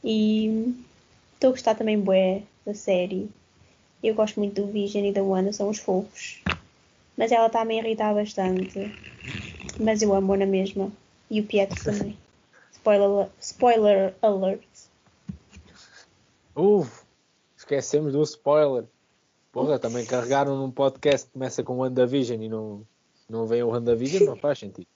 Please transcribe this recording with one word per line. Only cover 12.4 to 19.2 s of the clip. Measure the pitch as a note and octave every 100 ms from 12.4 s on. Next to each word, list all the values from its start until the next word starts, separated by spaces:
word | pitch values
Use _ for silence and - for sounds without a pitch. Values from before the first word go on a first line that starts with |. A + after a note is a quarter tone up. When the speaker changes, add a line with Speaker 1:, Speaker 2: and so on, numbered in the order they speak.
| _
Speaker 2:
<laughs> | _ _
Speaker 1:
Spoiler, | _ - G#3 G3+ G3+ F#3+ -
spoiler | - - B3 A3+ G#3 G3 F#3+ F#3+
alert. | A3 G3 F#3+ G3 _ - - _ _ _ - - _ - - - - - - _ _ _ _ -
Speaker 2:
Uf, | F#3+ G#3 C3 - _ _ _ _ _ _
esquecemos | - C#3+ - D3 D3+
do | C#3
spoiler. | D3+ - - D3+ D3 B2+ A#2 _ _ _